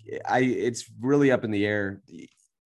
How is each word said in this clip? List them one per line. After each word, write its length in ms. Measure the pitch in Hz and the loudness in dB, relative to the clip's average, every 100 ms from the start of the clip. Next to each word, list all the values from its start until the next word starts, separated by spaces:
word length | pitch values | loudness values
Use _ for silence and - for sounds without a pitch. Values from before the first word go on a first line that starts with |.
| - - - | -14 -10 0
I, 140 | 123 | 2
it's 440 | 127 98 113 120 - 110 | 2 2 -2 -4 -12 -6
really 320 | 123 143 139 | 0 4 4
up 120 | 123 | 2
in 60 | 110 | 0
the 160 | 104 104 | -2 0
air. 360 | 104 98 98 _ 85 - _ _ _ | 0 -4 -8 _ -20 -20 _ _ _